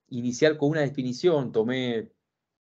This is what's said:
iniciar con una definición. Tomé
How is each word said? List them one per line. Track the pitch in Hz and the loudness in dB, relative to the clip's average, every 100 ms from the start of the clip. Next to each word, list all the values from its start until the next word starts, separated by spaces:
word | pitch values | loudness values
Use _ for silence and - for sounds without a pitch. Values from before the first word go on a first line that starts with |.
| _ | _
iniciar | 123 123 120 156 151 | -6 -4 2 2 4
con | 147 | 0
una | 156 | 0
definición. | 139 139 127 123 180 156 120 | -2 -2 -6 0 2 2 0
Tomé | 110 110 131 123 117 101 _ _ _ _ _ _ | 0 0 0 -2 -4 -6 _ _ _ _ _ _